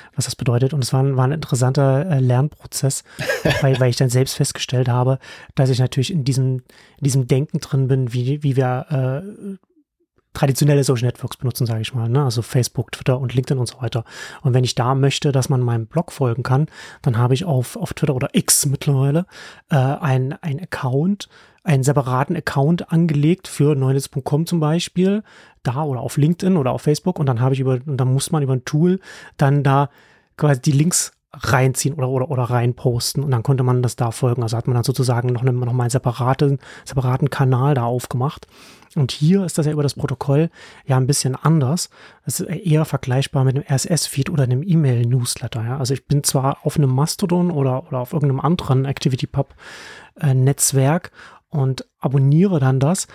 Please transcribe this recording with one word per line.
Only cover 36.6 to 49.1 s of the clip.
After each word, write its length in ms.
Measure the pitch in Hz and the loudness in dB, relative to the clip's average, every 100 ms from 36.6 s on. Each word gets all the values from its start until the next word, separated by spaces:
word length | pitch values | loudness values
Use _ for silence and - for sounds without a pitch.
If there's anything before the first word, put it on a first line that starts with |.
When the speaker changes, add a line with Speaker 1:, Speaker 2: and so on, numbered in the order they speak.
| - - - | -8 -20 -6
Speaker 1:
separaten 440 | 131 127 131 - | -2 0 0 0
Kanal 440 | - 131 123 139 | 0 2 2 2
da 100 | 135 | 2
aufgemacht. 640 | 117 123 - 123 139 - - - - - - 165 | 0 -4 -4 -4 -4 -6 -18 -20 -20 -20 -8 -2
Und 160 | 127 | -2
hier 340 | - 151 196 175 | 2 4 4 2
ist 120 | - | 0
das 80 | 151 | 0
ja 60 | |
über 120 | 151 | 0
das 100 | 139 | -2
Protokoll 560 | - - 123 - 139 170 - - - - | -2 -4 -4 0 2 2 -4 -20 -10 0
ja 120 | 131 | 0
ein 100 | 127 | 2
bisschen 280 | 147 131 135 | 0 -2 0
anders. 540 | 151 160 127 175 - - - - - | 2 2 2 -2 -6 -14 -20 -14 -8
Es 140 | - | -6
ist 100 | 190 | -6
eher 360 | 165 165 151 156 | -4 0 2 2
vergleichbar 580 | 139 127 127 - 139 | -4 -2 -2 0 0
mit 120 | 131 131 | 2 0
einem 100 | - | -2
R-S-S-Feed 640 | 131 - 160 - 135 - | -2 0 -2 -2 -4 -2
oder 140 | 143 | 0
einem 200 | 123 127 | 2 0
E-Mail-Newsletter, 1000 | 185 165 135 120 120 127 120 - 120 110 | 2 2 4 2 2 2 0 -6 -8 -6
ja. 140 | 113 139 | -6 -4
Also 160 | 123 | -4
ich 140 | 131 - | -4 0
bin 160 | 139 | 0
zwar 420 | - 143 135 - 151 | 2 0 0 -2 -2
auf 100 | - | 2
einem 140 | 135 | 2
Mastodon 640 | 127 156 - 185 180 175 | 2 0 0 0 2 2
oder, 360 | 151 131 131 - | 2 0 0 -4
oder 120 | 127 | -6
auf 140 | 123 | -2
irgendeinem 260 | 160 143 131 | 0 0 2
anderen 460 | 143 180 - 131 135 | 2 0 2 0 0
ActivityPub, 680 | - 143 | -2 -2